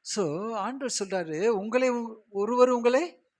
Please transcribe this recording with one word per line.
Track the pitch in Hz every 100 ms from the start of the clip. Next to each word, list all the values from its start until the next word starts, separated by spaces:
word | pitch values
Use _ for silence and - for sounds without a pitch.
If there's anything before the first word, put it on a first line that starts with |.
So, | - 214 170 156 220 220
ஆண்டவர் | 202 262 254 -
சொல்றாரு, | 190 185 160 156 214
"உங்களை | 208 214 247 254 240 226 220 _
ஒருவர் | 196 208 247 247
உங்களை | 240 240 254 339 - _